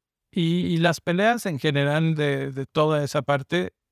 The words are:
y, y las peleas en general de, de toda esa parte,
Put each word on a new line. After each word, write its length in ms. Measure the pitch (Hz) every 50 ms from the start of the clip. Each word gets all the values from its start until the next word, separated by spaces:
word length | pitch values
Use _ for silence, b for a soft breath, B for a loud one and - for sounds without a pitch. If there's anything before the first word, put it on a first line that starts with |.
| _ _ _ _ _ _
y, 340 | _ 175 165 165 175 180 170
y 100 | 175 170
las 240 | 165 165 170 156 -
peleas 440 | - 180 170 180 208 226 240 226 -
en 140 | 202 151 131
general 560 | - 156 139 143 139 143 147 160 160 160 160
de, 360 | 151 147 143 139 135 135 135
de 140 | 131 135 135
toda 380 | - - 151 151 156 156 147 143
esa 180 | - - 151
parte, 520 | 127 - 143 135 - - 170 180 185 185 - _ _ _